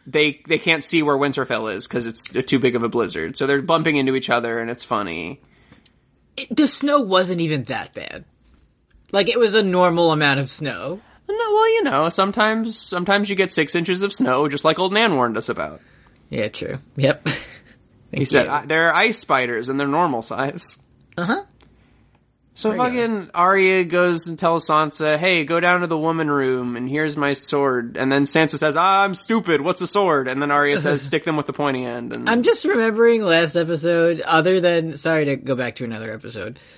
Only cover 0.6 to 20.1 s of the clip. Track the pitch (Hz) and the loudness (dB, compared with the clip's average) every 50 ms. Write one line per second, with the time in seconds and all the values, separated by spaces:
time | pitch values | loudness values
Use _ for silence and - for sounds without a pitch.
0.6 | - 170 165 156 139 - 170 165 151 147 143 135 143 143 127 143 127 - 123 107 | 2 0 0 0 0 0 0 2 2 2 2 2 2 0 0 -2 -2 -2 -2 -4
1.6 | 110 110 98 98 123 - - 123 117 117 113 - - - - 127 127 - - 127 | -2 -4 -6 -6 -8 -6 -6 -6 -6 -4 -6 -6 -6 -4 -4 -4 0 0 0 2
2.6 | 127 127 117 120 117 113 98 120 110 87 85 82 80 82 - - 135 135 143 139 | 2 2 0 0 -2 -2 0 0 0 -2 -2 -6 -6 -6 -4 -4 0 0 0 0
3.6 | 131 170 165 160 156 165 151 143 135 131 131 131 127 - 123 120 117 117 117 117 | 2 2 0 2 2 2 0 2 0 0 0 -2 0 0 0 0 0 -2 -4 -4
4.6 | 113 117 120 - - - 123 104 104 87 82 85 82 85 135 - _ _ _ _ | -6 -6 -8 -8 -6 -4 -4 -4 -2 -4 -6 -8 -8 -10 -12 -14 _ _ _ _
5.6 | _ _ - - _ _ _ _ _ _ _ _ _ _ _ - - - 214 - | _ _ -20 -20 _ _ _ _ _ _ _ _ _ _ _ -14 -12 -4 0 2
6.6 | 302 - - - 269 294 285 294 240 190 190 185 185 180 185 170 170 156 156 139 | 2 2 2 0 0 2 2 2 2 2 2 2 2 0 -2 -2 -2 -2 -2 -2
7.6 | 113 - 127 107 - - - - - - - - - _ _ _ _ _ _ _ | -4 -6 -8 -8 -8 -10 -12 -14 -14 -12 -14 -16 -18 _ _ _ _ _ _ _
8.6 | _ _ _ _ _ _ _ _ _ _ - 202 202 220 214 240 233 208 196 220 | _ _ _ _ _ _ _ _ _ _ 0 0 2 2 2 4 2 4 4 2
9.6 | 208 190 180 180 180 180 165 170 175 165 156 151 151 143 139 135 135 131 - - | 2 2 4 4 4 4 4 4 4 4 4 4 4 4 2 2 0 -4 -6 -8
10.6 | 151 135 110 85 101 139 175 208 - _ _ _ _ - 415 440 466 440 415 427 | -6 -8 -6 -6 -8 -10 -10 -10 -14 _ _ _ _ -6 -4 -2 0 0 2 2
11.6 | 440 453 453 453 381 277 - 143 160 - - - 190 202 196 233 214 214 220 226 | 4 4 2 2 2 2 2 2 0 2 2 0 0 0 0 0 0 2 2 0
12.6 | 220 226 220 - - - 185 175 180 196 196 202 208 196 202 185 190 180 - 165 | -2 -4 -6 -8 -8 -6 -6 -4 0 2 2 2 2 0 0 0 0 0 0 0
13.6 | 156 139 - 175 170 180 180 185 196 196 - - 131 131 127 131 151 147 139 147 | 0 0 0 -2 -2 -2 -2 -2 -2 -2 0 0 0 2 2 2 2 0 -2 0
14.6 | - 160 160 170 185 185 196 214 233 220 165 131 123 117 107 113 113 - 113 - | 2 2 2 2 0 0 2 2 2 2 2 2 2 0 0 -2 -4 -4 -4 -6
15.6 | 76 73 80 - - _ _ _ _ _ _ _ _ _ - 123 107 107 - - | -6 -8 -10 -14 -20 _ _ _ _ _ _ _ _ _ -6 -6 -4 -6 -6 -8
16.6 | - 82 - 135 - _ _ 143 139 135 156 - - 156 - - - - - - | -8 -8 -10 -10 -12 _ _ 0 0 0 0 0 -4 -4 -6 -6 -8 -14 -20 -20
17.6 | - - - _ _ _ _ _ _ _ - - 139 - 139 135 - - 139 147 | -20 -20 -20 _ _ _ _ _ _ _ -6 -4 0 2 4 2 2 2 0 -4
18.6 | - - 160 160 165 170 156 170 208 226 214 - - - 147 131 127 120 120 110 | -2 0 0 2 2 4 4 4 2 2 0 -2 -2 0 0 0 2 0 -2 -4
19.6 | 120 127 135 139 143 139 143 160 180 165 | -4 -4 -2 -2 -2 0 0 0 0 0